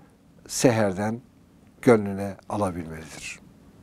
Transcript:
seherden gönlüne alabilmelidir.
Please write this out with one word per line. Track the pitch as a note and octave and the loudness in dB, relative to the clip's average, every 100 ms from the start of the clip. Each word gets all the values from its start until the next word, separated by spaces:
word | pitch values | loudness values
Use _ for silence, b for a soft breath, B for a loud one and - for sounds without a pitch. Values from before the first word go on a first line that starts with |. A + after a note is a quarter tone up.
| b b - - - | b b -20 -20 -10
seherden | - C#3 A2+ G2+ F#2 G#2+ A#2 - - - - - - | 2 4 4 2 0 -4 -6 -10 -20 -20 -20 -20 0
gönlüne | C3 A2+ G2+ G2 G2 F#2 - | 4 6 4 -6 -8 -10 -8
alabilmelidir. | G#2 G2+ E2+ D#2+ D#2+ D#2 - - - - - - - | -4 -4 -4 -10 -12 -14 -16 -16 -16 -20 -20 -20 -20